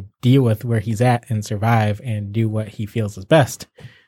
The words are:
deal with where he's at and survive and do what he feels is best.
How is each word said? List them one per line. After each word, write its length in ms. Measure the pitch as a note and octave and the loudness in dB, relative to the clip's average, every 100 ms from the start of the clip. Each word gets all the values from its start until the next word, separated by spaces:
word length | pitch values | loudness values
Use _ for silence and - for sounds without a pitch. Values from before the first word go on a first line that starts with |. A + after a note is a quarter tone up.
| G2 _ | -4 _
deal 200 | B2 C3+ | 4 4
with 220 | A#2+ G#2+ | 4 0
where 160 | A#2+ A2+ | 0 -2
he's 220 | G2 G#2 | -2 0
at 280 | B2 A#2+ - | 2 2 -2
and 140 | A2 G#2 | -4 -4
survive 540 | G#2 A2+ A#2 G#2+ G#2 | -2 0 2 2 -2
and 280 | A#2+ G#2+ G2+ | -6 -6 -4
do 160 | G#2+ A2 | -2 -2
what 220 | G#2+ G#2+ | -2 -6
he 160 | - G#2 | -8 -6
feels 320 | A#2 G#2 G2 | -4 -6 -6
is 80 | F#2 | 2
best. 420 | D#3+ B2+ - - _ - _ | 2 2 -2 -18 _ -20 _